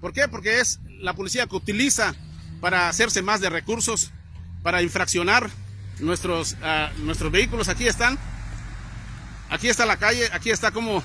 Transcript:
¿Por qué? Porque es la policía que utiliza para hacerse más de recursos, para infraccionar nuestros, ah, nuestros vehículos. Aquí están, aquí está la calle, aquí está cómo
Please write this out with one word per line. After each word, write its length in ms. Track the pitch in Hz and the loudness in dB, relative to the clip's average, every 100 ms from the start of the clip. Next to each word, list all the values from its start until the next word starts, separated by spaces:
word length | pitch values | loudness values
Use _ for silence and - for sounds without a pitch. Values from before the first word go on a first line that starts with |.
¿Por 120 | 170 | -6
qué? 160 | 208 285 | 0 -2
Porque 320 | 220 190 226 | 0 0 2
es 200 | 233 - - - | 2 -2 -8 -8
la 140 | 185 | -6
policía 320 | 180 190 247 240 | -4 -4 -2 -2
que 100 | 185 | -4
utiliza 580 | 190 208 269 - 208 156 - - - - | -4 0 2 4 2 -2 -12 -14 -14 -2
para 300 | - 185 175 | 2 4 2
hacerse 320 | 165 226 208 | 4 2 2
más 180 | 185 208 | 2 2
de 80 | 190 | 2
recursos, 640 | 165 165 220 - 220 - - - - - - | -2 -2 0 0 0 -2 -4 -16 -16 -14 -4
para 200 | 170 175 | 0 2
infraccionar 680 | 175 190 180 180 175 226 220 - - - - - | 2 2 2 2 6 4 4 -6 -14 -12 -12 -4
nuestros, 580 | 151 170 180 170 160 - | 0 0 0 0 -2 -4
ah, 280 | 156 156 151 151 | 0 2 0 -2
nuestros 340 | 151 160 156 | -2 -2 2
vehículos. 380 | 165 240 233 185 | 4 2 0 -2
Aquí 160 | 180 240 | 2 2
están, 320 | - 233 269 - - - - - - - - - - - - - | 4 2 2 -6 -10 -10 -10 -10 -12 -12 -12 -12 -14 -14 -14 -6
aquí 200 | - 226 | -2 2
está 180 | 226 233 | 4 4
la 100 | 185 | 4
calle, 320 | 208 240 233 | 4 4 0
aquí 200 | 175 226 | -2 0
está 220 | 214 220 | 2 2
cómo 300 | 208 226 196 | 0 0 -2